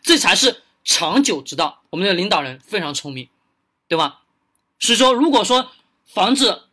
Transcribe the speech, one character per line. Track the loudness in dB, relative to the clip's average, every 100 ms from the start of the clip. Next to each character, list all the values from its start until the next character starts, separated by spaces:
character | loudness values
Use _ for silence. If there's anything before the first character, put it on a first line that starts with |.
这 | 0 2
才 | 2 2
是 | 0 -2 _ _
长 | -4 -2 0 0
久 | 0 -2
之 | -6 -4
道。 | -4 -6 _
我 | -4
们 | -2
的 |
领 | -2 0
导 | -2
人 | -4 -12
非 | _ -6
常 | -6
聪 | -8 -10
明， | -14 -16 _ _ _ _ _ _
对 | -2
吧？ | -2 -4 _ _ _ _ _ _
所 | -2
以 | 2
说， | 4
如 | 4 4
果 | 2 2
说 | 0 0 _ _ _ _
房 | -2 0 2
子 | 0 -2 _